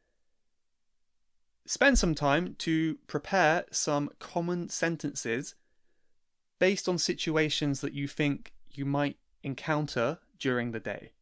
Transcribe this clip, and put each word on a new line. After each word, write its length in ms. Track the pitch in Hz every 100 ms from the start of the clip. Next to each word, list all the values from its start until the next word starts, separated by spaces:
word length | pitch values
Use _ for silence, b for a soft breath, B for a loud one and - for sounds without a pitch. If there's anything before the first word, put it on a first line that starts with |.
| _ _ _ _ _ _ _ _ _ _ _ _ _ _ _ _
spend 340 | - - 277 247
some 160 | 175
time 400 | 151 143 147 180 -
to 400 | - 160 160 147 -
prepare 580 | 147 - 190 156 170 -
some 400 | - - 147 143 -
common 500 | - 175 170 175 165
sentences 840 | - 170 165 147 - 117 117 - - _ _ _ _ _ _ _ _ _ -
based 300 | 185 196 -
on 100 | 175
situations 840 | - 170 - 156 156 - 147 139
that 120 | 139
you 160 | 135 143
think 440 | - 147 139 - - -
you 140 | -
might 340 | 139 143 143 - _ _
encounter 760 | 143 131 - 151 151 127 120 170 _ -
during 340 | 131 123 120
the 80 | 113
day. 320 | 107 104 104 _